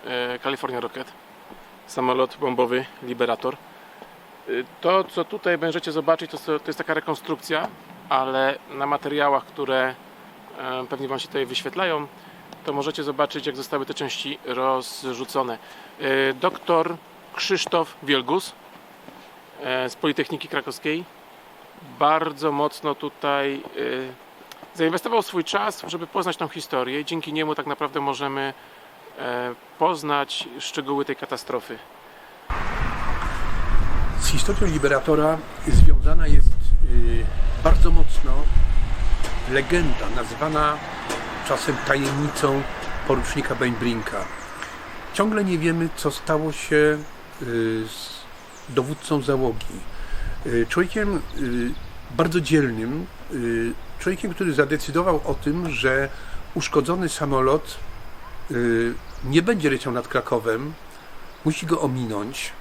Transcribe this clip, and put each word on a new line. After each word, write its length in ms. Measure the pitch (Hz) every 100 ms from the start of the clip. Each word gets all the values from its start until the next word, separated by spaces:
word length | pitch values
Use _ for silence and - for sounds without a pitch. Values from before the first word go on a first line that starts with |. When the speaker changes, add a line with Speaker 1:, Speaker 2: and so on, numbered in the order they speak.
| 123
Speaker 1:
e, 340 | 123 123 123
California 400 | 131 135 135 127
Rocket, 340 | 120 127 131 - - - - - - - -
samolot 500 | - 127 127 131 -
bombowy 460 | 143 127 120 127 131 -
Liberator. 500 | 127 120 120 113 131
E, 960 | 135 - - - - - - - - - 117 127 -
to, 220 | 165 190
co 220 | 180 - 165
tutaj 320 | 214 180 170
możecie 340 | 165 165 170
zobaczyć, 400 | 156 147 165 165
to, 60 | 151
to 300 | - 151 -
jest 100 | 147
taka 160 | 160
rekonstrukcja, 760 | 156 156 147 - 156 - 156 - - - - -
ale 500 | 135 131 131 135 139 -
na 160 | 139 139
materiałach, 600 | 143 147 147 143 135 -
które, 500 | - 135 131 131 123 - - - - - -
e, 260 | 131 127 127
pewnie 180 | 135 135
wam 120 | 131
się 80 | -
tutaj 180 | 139 123
wyświetlają, 600 | 127 139 180 185 156 143 - - - - - -
to 80 |
możecie 300 | 143 139 156
zobaczyć, 440 | 147 135 190 151 135
jak 80 | 131
zostały 300 | 131 147 135
te 80 |
części 460 | 147 139 - 135 147 -
rozrzucone. 1120 | 123 131 131 123 - 131 120 131 139 123 113 - - - -
E, 340 | 143 135 135
doktor 640 | 131 175 - - 165 170 170 - - - -
Krzysztof 600 | - 190 - 175 156 -
Wielgus, 500 | 139 139 123 175 - - - - - - - - - - - -
e, 260 | 139 127 127
z 60 | -
Politechniki 520 | 160 147 139 156 -
Krakowskiej 560 | 147 143 - 151 160 180 - - - - - - - 139 123
bardzo 520 | 147 156 160 139 156
mocno 440 | 143 147 - 156 139
tutaj, 680 | 147 - 147 143 139 139 - - 127 127 131 127 - - - - -
e, 40 | 170
zainwestował 440 | 160 170 311 226
swój 220 | - 180
czas, 400 | 160 202 214 - -
żeby 200 | 170 165
poznać 300 | 196 180 160
tą 100 | 160
historię 520 | 160 - 135 127 139
i 60 | 147
dzięki 280 | 165 151
niemu 220 | 151 156 151
tak 120 | 139
naprawdę 320 | 143 147 143
możemy, 540 | 139 135 143 135 135 131 - - - - - -
e, 360 | 127 123 123 117 - -
poznać 680 | 165 165 147 143 139 - - 120
szczegóły 460 | - - 139 143 139
tej 100 | 139
katastrofy. 640 | - - - 127 - 113 - - - - - - - - - - - - - - - - - - - - - - - -
Speaker 2:
Z 80 | -
historią 400 | - - 190 196
Liberatora 720 | 151 139 139 - 151 151 160 - - -
związana 600 | - - - - - -
jest, 200 | - -
y, 800 | - - - - - - - - - - -
bardzo 280 | 160 - -
mocno 400 | - - - - - - - - - - - - - - - -
legenda, 540 | 135 135 175 160 123 - 131
nazywana 600 | 117 - 151 151 151 151 - - - - - - -
czasem 280 | 135 - 131 -
tajemnicą 720 | 139 139 139 147 - 143 139 139 - - - -
porucznika 480 | 135 - 147 - 127
Bainbrinka. 680 | 127 113 120 113 - 101 92 - - - - - - - -
Ciągle 300 | - 214 214
nie 140 | 196 170
wiemy, 320 | 165 165 165 -
co 160 | 151
stało 400 | - - 156 156
się, 460 | 147 - 151 151 151 151 - - -
y, 40 | 123 117 113 110 110
z 340 | - - - - - - - -
dowódcą 520 | 127 127 151 - 147
załogi. 440 | 135 135 127 113 - - - - - - - - 127
Y, 200 | 117 113
człowiekiem, 460 | - 185 220 208 170
y, 560 | - - 131 120 120 - - - -
bardzo 300 | 127 165 175
dzielnym, 640 | 151 156 135 110 117 147 175 - -
y, 400 | 139 117 117 117 - - -
człowiekiem, 340 | 180 185 208
który 200 | 170 185
zadecydował 680 | 139 139 151 - 151 185 156 -
o 80 |
tym, 360 | 135 147 165 170
że 400 | 135 135 131 139 - - - - 165
uszkodzony 540 | - 151 147 185 170
samolot, 680 | - 143 135 131 151 - - - - - - - - -
y, 420 | 120 120 113 117 123 - - 131
nie 160 | 151
będzie 280 | 180 220 147
leciał 240 | 131 131
nad 140 | 120 -
Krakowem, 680 | 135 - 120 110 113 147 160 - - - - - - 160
musi 200 | 156 160
go 160 | 160
ominąć. 720 | 151 127 120 107 104 139 - -